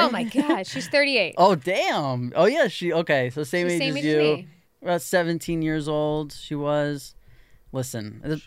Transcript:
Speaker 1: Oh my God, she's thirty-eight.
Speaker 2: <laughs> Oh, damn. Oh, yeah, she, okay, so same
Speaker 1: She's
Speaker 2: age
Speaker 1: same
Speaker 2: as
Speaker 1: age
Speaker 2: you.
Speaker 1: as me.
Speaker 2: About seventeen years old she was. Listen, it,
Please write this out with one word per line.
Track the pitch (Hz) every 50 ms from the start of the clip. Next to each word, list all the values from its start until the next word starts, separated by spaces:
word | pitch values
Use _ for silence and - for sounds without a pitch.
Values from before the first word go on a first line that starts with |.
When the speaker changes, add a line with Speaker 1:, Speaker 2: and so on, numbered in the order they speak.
| 339
Speaker 1:
Oh | 294
my | 240 190 233
God, | 220 - 254 285 294 330 196 190
she's | - - 269 180 -
thirty-eight. | - 285 285 277 269 233 185 156 -
Speaker 2:
<laughs> | -
Oh, | 175 196 196
damn. | 151 123 180 185 233 349 381 277 196 151 135 127 123 123 123 -
Oh, | - 165
yeah, | 214 269 330 294 208
she, | - - 175 175 160
okay, | 160 170 - 156 135 127 123
so | 120 151 151
same | - - 175 175 175
Speaker 1:
She's | 175
Speaker 2:
age | 170
Speaker 1:
same | 170 160 151
Speaker 2:
as | - 147
Speaker 1:
age |
Speaker 2:
you. | 151 151 151
Speaker 1:
as | 151 151 151 -
me. | - - - _ _ _ _ _ -
Speaker 2:
About | 180 175 170 -
seventeen | - - 180 170 165 170 165 - - 170 165 160
years | 156 156 156 147 151
old | 151 151 151 151 151 151 156 147 -
she | - - - 151
was. | 143 143 147 147 147 147 147 147 139 131 - - - - - - - - _ - - _ - -
Listen, | 135 127 127 - 117 104 107 107 113 -
it, | 147 156 147 -